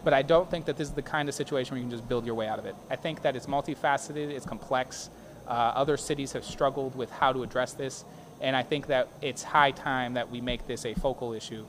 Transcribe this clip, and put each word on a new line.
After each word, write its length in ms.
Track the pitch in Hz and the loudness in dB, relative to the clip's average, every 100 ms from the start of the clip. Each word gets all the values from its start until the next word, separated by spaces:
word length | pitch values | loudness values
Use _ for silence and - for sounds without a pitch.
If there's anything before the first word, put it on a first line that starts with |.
but 100 | 160 | 8
I 80 | 139 | 6
don't 260 | 143 165 185 | 8 6 6
think 180 | 170 156 | -2 -2
that 100 | 143 | -2
this 100 | 147 | -2
is 80 | |
the 80 | 143 | -4
kind 260 | 131 151 143 | -2 0 0
of 60 | |
situation 380 | - 139 139 127 | -2 -2 0 0
where 40 | 131 | -4
you 100 | 123 | -4
can 20 | |
just 180 | 117 117 | -6 -2
build 160 | 123 | 0
your 120 | 117 113 | 0 -2
way 100 | 110 | -2
out 140 | 104 | -2
of 60 | 104 | -6
it. 100 | 95 - | -10 -6
I 60 | |
think 280 | 131 165 151 | -4 -4 0
that 120 | 151 | -2
it's 120 | 127 - | -2 -2
multifaceted, 840 | 139 143 143 151 139 - 151 147 | -2 -2 0 2 2 0 -6 -6
it's 160 | 139 - | -6 -8
complex. 640 | 113 - 127 127 - - - - - - | -10 0 0 0 -8 -14 -16 -18 -16 -4
Uh, 20 | 120 117 | 2 4
other 220 | 123 143 143 | 4 2 2
cities 340 | - 143 139 | 0 -2 -2
have 100 | 127 | -6
struggled 500 | - - 139 139 135 | -6 2 2 2 -4
with 160 | 127 117 | -4 -8
how 220 | - 135 | 2 2
to 100 | 131 | 4
address 300 | 117 127 123 | -2 0 -2
this, 320 | - 135 - - - - - | -2 -6 -8 -14 -18 -18 -4
and 140 | 135 | 0
I 80 | 131 | 0
think 240 | 127 147 139 | 0 -2 2
that 200 | 131 123 - | 2 2 -2
it's 200 | 147 120 | -6 -6
high 280 | - 151 143 | 2 6 6
time 440 | 135 147 131 123 | 4 -2 0 0
that 160 | 123 117 | -2 -2
we 120 | 120 | -4
make 240 | 123 123 - | -2 -2 -4
this 180 | 117 | -4
a 80 | 120 | -4
focal 380 | 107 139 127 120 | 0 0 0 -4
issue 320 | 110 - 110 | -6 -8 -10